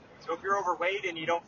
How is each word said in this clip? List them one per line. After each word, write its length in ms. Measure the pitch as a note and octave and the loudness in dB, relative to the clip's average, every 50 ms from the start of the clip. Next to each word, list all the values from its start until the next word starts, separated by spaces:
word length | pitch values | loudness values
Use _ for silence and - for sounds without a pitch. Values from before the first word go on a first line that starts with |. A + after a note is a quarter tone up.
| - - - - | -20 -20 -20 -12
So 120 | - - E3 | -8 -6 -6
if 100 | - F3+ | -2 0
you're 160 | F#3+ G3+ G3+ | 2 2 2
overweight 460 | F#3 F3 E3+ E3 E3+ F#3 G3 G#3 G3 | 2 0 0 0 0 0 0 -2 -2
and 140 | F3+ E3+ D#3+ | -4 -6 -2
you 80 | D#3+ | 0
don't 180 | D#3+ E3+ E3+ - | 0 0 0 0